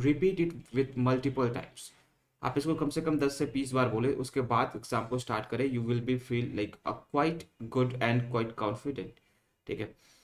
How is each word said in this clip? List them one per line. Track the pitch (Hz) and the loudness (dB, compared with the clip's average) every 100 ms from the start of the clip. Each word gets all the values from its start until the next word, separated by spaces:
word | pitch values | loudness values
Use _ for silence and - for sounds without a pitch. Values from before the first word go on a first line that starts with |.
| 131 | 2
Repeat | 147 190 185 170 | 4 2 2 0
it | 165 - 123 | -2 -4 0
with | 131 123 | 0 2
multiple | 123 131 139 135 120 | 2 4 2 0 0
times। | 123 - - - - _ _ _ _ | -2 -8 -14 -20 -20 _ _ _ _
आप | 127 143 | -2 0
इसको | 151 160 | 0 0
कम | 143 | 0
से | 160 | 0
कम | 160 151 | 0 2
दस | 139 - | 2 2
से | 143 | -2
बीस | 135 135 | -2 0
बार | 127 123 | 2 2
बोले, | 110 123 | 2 2
उसके | - 131 139 | 0 -2 -2
बाद | 117 117 127 - | 2 2 2 -4
exam | - 117 113 | -4 -2 0
को | 127 | -2
start | - 110 110 | -2 -4 -2
करें। | 117 135 | 0 0
You | 123 117 | 0 0
will | 120 123 | 0 0
be | 127 - | -2 0
feel | 120 120 - | -2 -2 -2
like | 104 - - | -4 -6 -8
a | - - 143 | -8 -4 0
quite | 156 165 - - 113 127 | 0 0 -8 -14 -4 0
good | 127 - | 0 2
and | 117 123 120 | 2 2 2
quite | 120 110 - | 0 -2 -2
confident। | 107 110 143 131 92 - _ _ _ _ - | -4 -2 -6 -6 -8 -12 _ _ _ _ -8
ठीक | - | -6
है, | 107 - _ _ | -8 -12 _ _